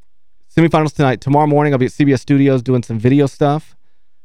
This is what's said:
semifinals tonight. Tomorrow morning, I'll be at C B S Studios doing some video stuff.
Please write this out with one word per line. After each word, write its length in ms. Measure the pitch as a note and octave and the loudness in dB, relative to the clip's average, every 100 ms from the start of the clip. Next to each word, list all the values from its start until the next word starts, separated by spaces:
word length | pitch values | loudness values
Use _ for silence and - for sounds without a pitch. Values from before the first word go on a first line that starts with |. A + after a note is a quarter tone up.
| - - - - - - | -20 -20 -20 -20 -6 0
semifinals 380 | E3 D#3+ D#3 | 2 0 -2
tonight. 280 | - C3+ A2+ | -2 -2 -2
Tomorrow 260 | C3+ C#3+ D3+ | -2 0 0
morning, 260 | D3 D3 | 0 0
I'll 60 | C3+ | 0
be 60 | B2+ | -2
at 60 | |
C 120 | - | 0
B 100 | C#3+ | 0
S 80 | B2+ | 0
Studios 400 | - C#3 C#3 C3 | 0 0 2 0
doing 220 | B2 B2+ | -2 -4
some 160 | - A2+ | -2 -2
video 280 | B2 C#3+ C#3 | 0 2 0
stuff. 480 | - D3 D3+ - - - - - - | -2 -2 -2 -8 -20 -20 -20 -20 -20